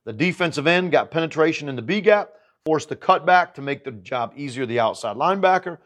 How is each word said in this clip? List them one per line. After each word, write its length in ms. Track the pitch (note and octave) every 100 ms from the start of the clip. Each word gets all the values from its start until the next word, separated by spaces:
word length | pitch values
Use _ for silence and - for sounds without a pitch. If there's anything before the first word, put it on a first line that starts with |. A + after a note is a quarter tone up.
| A#2
The 60 |
defensive 540 | A2 F3+ E3 E3+ D3 D3
end 240 | F3+ F3+
got 220 | C#3+ A2
penetration 560 | E3 D#3+ D3+ D#3+ D#3 D3
in 80 | B2+
the 60 |
B 180 | A#2 G#3
gap, 300 | F#3+ G#2 - - _ _
forced 240 | D#3 D#3 -
the 80 | C#3
cutback 580 | - F#3 E3 F3+ E3+
to 80 | -
make 220 | C#3 C#3
the 80 | C3+
job 400 | A2 F2+ B2+ A#2
easier, 320 | C3+ C#3+ B2 B2
the 140 | A#2
outside 360 | A2+ - A2+ G#2+
linebacker. 640 | E3 G3 F#3+ F#3 F#3 E3